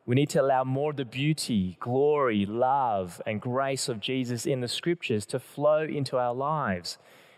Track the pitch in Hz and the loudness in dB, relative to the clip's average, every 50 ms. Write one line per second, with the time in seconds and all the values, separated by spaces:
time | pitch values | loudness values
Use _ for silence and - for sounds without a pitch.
0 | _ 117 123 139 147 143 - 156 135 139 131 131 131 131 131 135 147 151 147 139 | _ 2 4 4 4 4 2 2 4 4 4 2 2 0 0 0 0 -2 -2 -4
1 | 135 110 113 127 143 151 156 - - - 120 101 90 92 87 _ - 120 123 131 | -8 -6 -4 -2 0 0 0 0 0 0 0 0 0 0 -4 _ -6 -2 2 2
2 | 143 147 151 147 135 123 107 101 101 101 107 120 127 127 139 143 131 120 104 95 | 4 4 4 4 2 2 2 2 0 0 0 0 2 2 2 2 2 0 0 -2
3 | 92 87 85 - - 113 107 104 - 123 123 135 135 135 135 131 - 139 117 104 | -2 -4 -8 -8 -6 -4 -4 -4 -4 -2 -2 -2 0 0 -2 -2 -2 -4 -4 -6
4 | - 131 131 131 127 120 123 113 - 143 139 127 123 113 - - - 170 175 - | -4 -4 -2 -2 -2 -2 -4 -4 -2 -2 -2 -2 -2 -4 -6 -4 0 -2 -2 -2
5 | - - 117 107 - - - 123 - - - 143 147 151 151 156 156 156 - 147 | 0 -2 -2 -2 -2 -4 -6 -6 -6 -8 -8 0 2 4 4 4 0 -2 -2 -4
6 | 135 127 139 123 123 120 120 127 135 147 160 151 135 107 92 87 85 - - - | -4 0 0 0 0 0 -2 -2 -2 -2 0 0 0 0 -2 -2 -4 -10 -12 -12
7 | _ - - - - - - | _ -20 -20 -20 -20 -20 -20